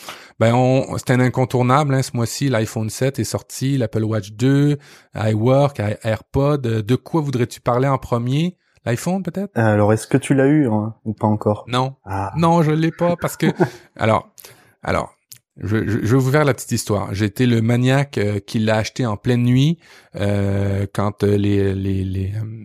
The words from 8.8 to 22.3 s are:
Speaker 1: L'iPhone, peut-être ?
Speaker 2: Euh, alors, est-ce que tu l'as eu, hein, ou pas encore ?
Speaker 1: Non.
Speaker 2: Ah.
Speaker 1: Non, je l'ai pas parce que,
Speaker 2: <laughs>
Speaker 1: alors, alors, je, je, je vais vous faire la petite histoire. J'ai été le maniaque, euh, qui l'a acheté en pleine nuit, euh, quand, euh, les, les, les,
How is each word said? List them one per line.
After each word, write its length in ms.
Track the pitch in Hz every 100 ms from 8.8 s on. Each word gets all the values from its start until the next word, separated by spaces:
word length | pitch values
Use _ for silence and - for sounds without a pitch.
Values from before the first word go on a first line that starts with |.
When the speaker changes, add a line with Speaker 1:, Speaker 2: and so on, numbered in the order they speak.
| 117
Speaker 1:
L'iPhone, 360 | 120 170 190
peut-être ? 260 | 180 185 196 -
Speaker 2:
Euh, 40 | 113
alors, 180 | 104 104
est-ce 140 | 110 -
que 100 | 131
tu 160 | -
l'as 140 | 139 139
eu, 220 | 151 131
hein, 260 | 107 107 -
ou 80 | 113
pas 140 | 107 107
encore ? 380 | 107 107 104 -
Speaker 1:
Non. 300 | 123 131 135
Speaker 2:
Ah. 260 | - 98 98 156
Speaker 1:
Non, 260 | 165 170
je 80 | 151
l'ai 220 | 156 165
pas 240 | - 175 175
parce 200 | 147 -
que, 100 | 160 - 175
Speaker 2:
<laughs> 240 | - - -
Speaker 1:
alors, 320 | 110 107 - _ - - _ _
alors, 280 | - 87 - _ _ - _ -
je, 180 | 101 110 -
je, 100 | 110
je 120 | 104 135
vais 60 |
vous 80 | 131
faire 140 | 147
la 100 | 143
petite 160 | - -
histoire. 420 | 117 - 101 98
J'ai 120 | 98
été 220 | 107 - 123
le 140 | 117
maniaque, 540 | 110 120 127 135 143 -
euh, 200 | 104 104
qui 220 | - 117
l'a 160 | 110 110
acheté 280 | 104 -
en 120 | 123 101
pleine 260 | 123 120
nuit, 380 | 120 127 143 170 _ - _
euh, 720 | - 101 101 98 98 98 98 101
quand, 300 | - 104 -
euh, 120 | 101 104
les, 380 | 101 101 98
les, 300 | 95 98 95
les, 280 | 95 95 95